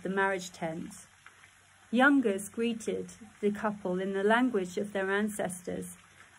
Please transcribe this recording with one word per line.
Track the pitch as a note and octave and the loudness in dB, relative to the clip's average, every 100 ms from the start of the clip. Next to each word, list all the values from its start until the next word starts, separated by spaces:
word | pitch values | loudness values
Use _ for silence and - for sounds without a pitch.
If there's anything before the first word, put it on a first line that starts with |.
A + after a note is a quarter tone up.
the | F#3 | -4
marriage | G3 G3 F#3+ F#3 | 0 0 0 -6
tent, | - E3 E3 - - - - - - - - _ - - | -8 -8 -6 -10 -14 -20 -20 -20 -20 -20 -20 _ -20 -2
youngers | A#3 C#4 C#4 A#3 G3 G#3 | 6 6 6 4 0 -4
greeted | - A#3 A3+ - F#3+ F3+ - G#3+ - | -4 -2 -2 -4 -6 -6 -12 -20 -4
the | G#3 | -2
couple | G#3 A3 G#3 F#3 F#3 | 0 -4 -4 -2 -2
in | F#3+ | -2
the | G3 | 0
language | G3+ A3+ B3+ G#3 F3+ - | 4 4 4 2 -2 -4
of | G3+ | -4
their | G3 F#3+ | -2 0
ancestors | G3 G#3+ G#3 F3+ - - F#3 F3+ - - - - | 0 0 -2 -6 -6 -8 -8 -8 -14 -20 -20 -20